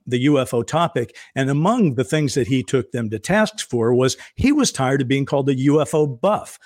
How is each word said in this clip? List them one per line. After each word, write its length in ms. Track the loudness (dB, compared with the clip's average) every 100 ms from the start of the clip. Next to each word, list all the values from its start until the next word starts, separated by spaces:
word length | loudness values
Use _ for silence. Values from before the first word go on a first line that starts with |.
| -4
the 140 | 0
U 200 | 2 2
F 140 | 0
O 80 | -2
topic. 540 | -2 -2 0 -2 -6 -10 -12
And 160 | -4 -2
among 460 | 0 0 2 2 2
the 80 |
things 320 | -2 0 0 -2
that 120 | 0
he 140 | -2
took 300 | 0 -2 -2
them 180 | -6 -6
to 80 | -6
task 500 | -2 0 0 -4 -6
for 280 | -2 2 2
was 200 | 2 -2 -12 -2
he 160 | 2
was 200 | 2 0
tired 300 | 0 0 0
of 60 | 0
being 180 | -2 0
called 240 | 0 0
a 80 | 0
U 240 | 2 2
F 140 | 2 0
O 100 | 0
buff, 540 | 0 -2 -2 -6 -20